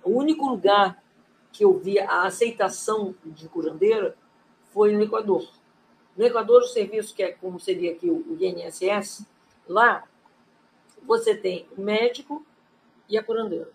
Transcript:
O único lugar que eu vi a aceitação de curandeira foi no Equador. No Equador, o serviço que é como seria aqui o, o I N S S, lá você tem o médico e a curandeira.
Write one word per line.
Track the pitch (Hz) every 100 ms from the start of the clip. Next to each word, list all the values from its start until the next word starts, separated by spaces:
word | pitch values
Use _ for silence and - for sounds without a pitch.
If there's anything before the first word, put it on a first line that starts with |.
O | 180
único | 233 294 311 269
lugar | 233 185 202 196 180 _ _ _ _ _
que | -
eu | 208 185
vi | 175 196
a | 190 180
aceitação | 180 180 233 226 196 - - 214 196 180 160
de | 156 160
curandeira | 180 156 156 202 220 185 - _ _ _ _ _
foi | 196 208
no | 208
Equador. | 214 220 214 175 - _ _ _ _ _ _ -
No |
Equador, | 233 233 214 240
o | 240
serviço | 233 196 214 208 -
que |
é | 185
como | - 185 175
seria | - 175 175
aqui | 165 175
o, | 165 -
o | 160
I | 180
N | 170
S | 165 - 185
S, | 208 202 - 208 _ _ _ -
lá | 185 233 190 - _ _ _ _ _ _ _ _ -
você | 254 226 226 202
tem | 190 175 - -
o |
médico | 196 214 240 240 - 294 311 _ _ _ _ _ _
e | 214
a |
curandeira. | 214 226 214 165 160